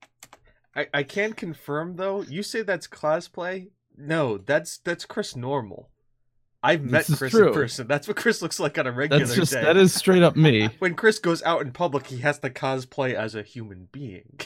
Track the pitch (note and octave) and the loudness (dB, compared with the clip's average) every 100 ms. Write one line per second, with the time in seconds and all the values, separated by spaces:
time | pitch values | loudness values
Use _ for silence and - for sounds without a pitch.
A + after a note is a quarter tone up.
0 | _ _ - - _ _ _ C#3 D3 D3 | _ _ -20 -20 _ _ _ -8 -4 -2
1 | C#3 G3+ G#3+ A3 F#3 D3+ - D3 E3+ F3 | -4 -2 -4 -4 -10 -10 -6 -6 -6 -6
2 | F#3+ G3 E3 D3+ G#3 A3+ G3+ F3+ - - | -4 -4 -6 -8 -6 -6 -4 -6 -6 -6
3 | D3+ D#3+ - - F3 F#3+ F#3 _ _ _ | -2 -2 -4 -10 -10 -10 -14 _ _ _
4 | C#3+ D#3+ C3+ G2+ F#2 D3+ E3 - F3+ E3+ | -6 -2 -2 -4 -2 -2 -2 -10 -8 -8
5 | - - - B2+ B2 C#3 G#2+ F2+ - _ | -8 -10 -8 -8 -6 -6 -6 -14 -20 _
6 | _ _ _ _ _ _ - E3 C3+ D3 | _ _ _ _ _ _ 2 2 2 0
7 | E3 D3 C3+ A3 F3+ D#3 B2 - A#2 C#3+ | 2 -2 2 6 6 4 -2 -4 -4 -4
8 | G#3 G#3 A#3 G#3+ E3 - D3+ - B2+ A#2+ | -4 -2 -2 -2 -4 -4 -4 -2 -4 -2
9 | D3 D3 A#2+ A#2+ D#3+ C3 C#3+ F3+ F#3+ - | 2 2 4 2 0 2 4 6 6 6
10 | - F#3 E3+ D#3+ D#3 A2 A2 - F#3 E3+ | 4 6 6 8 6 6 2 0 -4 2
11 | A3+ G#3+ F3 E3 E3 E3 C3+ B2 F3 C#3 | 2 2 0 0 0 -2 -4 -4 -4 -4
12 | - B2+ C#3+ D3 C3+ B2+ C3+ C3+ B2+ - | -6 -4 -4 -4 -6 -6 -4 -4 -6 -6
13 | C3 G#2 A2 G#2+ G#2 B2 G#2+ F#2 F#2 C#3+ | -4 -4 -6 -8 -12 -14 -14 -16 -18 -16
14 | C3+ F2+ - - | -14 -16 -20 -18